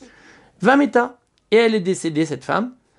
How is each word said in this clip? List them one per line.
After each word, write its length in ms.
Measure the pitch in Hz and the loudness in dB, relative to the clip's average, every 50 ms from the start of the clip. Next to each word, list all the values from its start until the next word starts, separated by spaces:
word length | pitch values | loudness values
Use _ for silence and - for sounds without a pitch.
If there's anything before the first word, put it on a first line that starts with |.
| - - _ - - - - - _ _ _ - | -20 -20 _ -20 -20 -20 -20 -20 _ _ _ -2
Vameta, 580 | 175 233 269 285 285 - - 240 233 - - _ _ _ _ _ _ - | 0 2 2 4 2 2 0 0 0 -2 -6 _ _ _ _ _ _ 0
et 60 | 208 | 2
elle 180 | 226 233 226 220 | 2 2 2 0
est 60 | 214 | 0
décédée, 440 | 170 190 180 - - 165 151 151 160 | -2 -2 -4 -4 -4 -4 -2 -2 -2
cette 200 | 147 143 135 - | -4 -4 -8 -6
femme. 300 | - 151 190 240 247 - _ _ _ _ | -4 -4 -4 -4 -6 -10 _ _ _ _